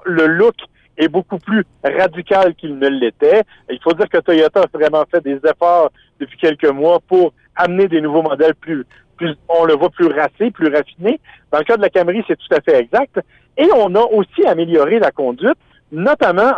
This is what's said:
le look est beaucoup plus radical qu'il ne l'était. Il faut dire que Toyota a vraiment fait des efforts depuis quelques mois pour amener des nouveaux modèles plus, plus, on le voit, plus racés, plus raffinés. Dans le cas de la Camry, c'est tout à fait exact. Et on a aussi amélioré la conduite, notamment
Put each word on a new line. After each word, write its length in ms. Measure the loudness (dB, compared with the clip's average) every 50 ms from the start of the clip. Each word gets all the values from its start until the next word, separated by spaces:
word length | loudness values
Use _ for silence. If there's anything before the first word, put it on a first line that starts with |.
| -2
le 200 | -2 -2 0 0
look 280 | 2 2 2 2 0 0 -2 -10 -20 _ _ _ _ _
est 120 | -2 -2 -2
beaucoup 300 | -2 -4 -6 -6 -10 -10
plus 260 | -6 -4 -2 -2 -2 _ _ _ -6
radical 720 | -4 -2 0 -2 -2 -2 -6 -4 -2 0 2 2 0 -2
qu'il 220 | _ -12 -12 -6 -4
ne 80 | -2
l'était. 560 | -2 -2 -2 -4 -4 -2 0 2 2 2 2 0 _ _ _ _ -14
Il 100 | -12 -6 -4
faut 80 | -2
dire 160 | -2 -2 -2
que 120 | -2 -2 -4
Toyota 420 | 0 0 2 2 2 2 2 0
a 160 | 0 0 0
vraiment 260 | 0 0 2 2 0 -2 0
fait 100 | -2 -4
des 200 | -2 -4 -6 -2 -2
efforts 480 | -2 0 0 2 2 2 2 2 0 _ _ _ _ _ -14
depuis 160 | -14 -14 -8
quelques 320 | -2 -2 -2 -2 0 0 0
mois 320 | 0 0 0 2 0 0 0
pour 280 | 0 2 2 2 2 -2 _ _ _ -6
amener 320 | -4 -2 -2 0 0 0 0
des 100 | 0 -2
nouveaux 220 | -2 0 0 0
modèles 340 | 0 0 0 0 0 0 0
plus, 300 | _ -6 -8 -8 -8 -8 _ _ _ _ _ _
plus, 180 | -8 -8 -8 -8 -8 _ -2
on 160 | 0 0 2
le 80 | 2 0
voit, 160 | 0 0 -2
plus 180 | -2 0 0
racés, 420 | 0 0 0 -4 -4 _ -4 -4 -4
plus 220 | -4 -2 -2 -2 0
raffinés. 460 | -2 -4 -4 -8 -8 -4 -4 -4 -4 _ -18 -20 -20 _ -6
Dans 60 | -4
le 80 | -4 0
cas 100 | 0 0
de 60 | 0
la 80 | 0 0
Camry, 340 | 0 0 0 0 -2 -4 -4
c'est 120 | -4 -6
tout 180 | -6 -4 -2 -2
à 60 | -2
fait 180 | 0 2 2 2
exact. 400 | 0 0 -2 -2 -2 -2 -6 -8 -10 _ _ _ _ _ -4
Et 100 | 0 2 2 4
on 180 | 2 2 2 2
a 80 | 0 0
aussi 420 | 2 0 0 -2 -2 -2 0 0
amélioré 540 | 0 0 0 -2 0 0 0 2 2 2 0
la 120 | 0 0
conduite, 460 | -2 -2 -4 -4 -4 -2 -2 -4 -4 _ _ _ _ _ _ -14
notamment 600 | -8 -4 -2 -2 0 0 0 -2 0 0 0 0 0